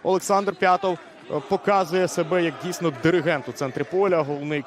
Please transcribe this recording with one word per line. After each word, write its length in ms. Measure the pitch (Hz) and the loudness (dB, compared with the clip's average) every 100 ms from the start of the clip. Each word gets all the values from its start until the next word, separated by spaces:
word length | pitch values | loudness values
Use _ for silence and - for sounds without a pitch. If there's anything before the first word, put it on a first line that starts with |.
Олександр 520 | - 190 - 196 202 | -2 0 2 0 0
П'ятов, 440 | 180 190 180 190 170 - - - | 0 2 4 2 -4 -8 -20 -8
е, 40 | 151 - | -6 -2
показує 600 | 196 - 202 180 180 180 | -2 2 2 2 0 0
себе 360 | - 160 165 | 0 0 0
як 100 | 170 139 | 0 -2
дійсно 280 | 175 175 170 127 | -6 -4 -4 0
диригент 460 | 160 175 151 151 127 | 2 2 2 -2 -4
у 40 | |
центрі 320 | 117 139 123 | -6 -6 -4
поля, 380 | 143 185 202 170 | -4 0 2 2
головний 420 | 143 143 147 151 | 0 -4 -4 -6